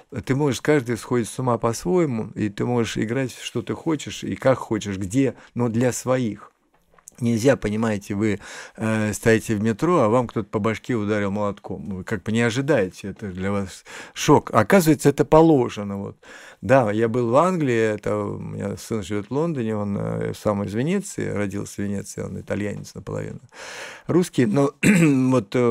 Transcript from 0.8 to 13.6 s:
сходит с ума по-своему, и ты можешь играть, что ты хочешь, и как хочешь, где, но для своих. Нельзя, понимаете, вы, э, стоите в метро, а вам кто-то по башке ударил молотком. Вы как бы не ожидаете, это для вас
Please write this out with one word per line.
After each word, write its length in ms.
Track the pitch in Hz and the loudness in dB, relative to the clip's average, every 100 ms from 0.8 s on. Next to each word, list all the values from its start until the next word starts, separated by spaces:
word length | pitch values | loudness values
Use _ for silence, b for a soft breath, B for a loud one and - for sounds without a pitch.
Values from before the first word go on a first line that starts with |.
| 117 117 | 2 -4
сходит 320 | - 120 107 | -2 -2 -2
с 100 | - | -2
ума 180 | 127 117 | -2 0
по-своему, 760 | 117 113 175 180 160 113 107 - | 0 -2 0 2 2 -2 -6 -4
и 120 | 107 | -4
ты 180 | 98 120 | -2 -2
можешь 320 | 123 110 120 | 0 -2 -2
играть, 380 | 113 123 131 - | -2 -2 -4 -6
что 260 | - 120 | -10 -8
ты 120 | 104 | -6
хочешь, 500 | 113 - 156 - - | -6 -4 -4 -6 -10
и 120 | 110 101 | -8 -2
как 220 | 135 127 | 2 2
хочешь, 400 | - 107 101 98 | 0 -4 -4 -6
где, 380 | 98 120 135 - B | -2 0 0 -2 B
но 140 | 120 120 | -4 -2
для 240 | 110 127 | 0 0
своих. 600 | 110 123 131 117 101 - _ _ _ _ _ - - | 0 -2 0 -2 -6 -14 _ _ _ _ _ -20 -4
Нельзя, 360 | 117 113 127 120 | 0 2 4 2
понимаете, 560 | 110 107 113 104 - | 0 -2 0 -2 -4
вы, 260 | 101 107 98 B B B - | -2 0 -2 B B B -6
э, 360 | 110 110 107 | -2 0 -2
стоите 420 | 101 120 110 - 107 | 0 4 4 2 -2
в 80 | |
метро, 380 | 113 107 156 180 | 0 0 2 4
а 60 | 110 | 4
вам 200 | 123 117 | 2 0
кто-то 200 | - 104 | -4 -4
по 100 | 110 | -2
башке 340 | 107 107 - | -2 -2 -2
ударил 380 | 120 104 107 101 | -2 0 0 -2
молотком. 580 | 101 104 98 - 90 78 | -2 -4 -4 -10 -12 -10
Вы 140 | 92 | -10
как 180 | 92 107 | -6 -6
бы 100 | - | -2
не 100 | 113 | 0
ожидаете, 640 | 120 113 139 139 95 - 101 | 0 0 0 2 0 -4 -12
это 200 | 92 104 | -10 -10
для 220 | 90 95 | -6 -4
вас 320 | 101 | -2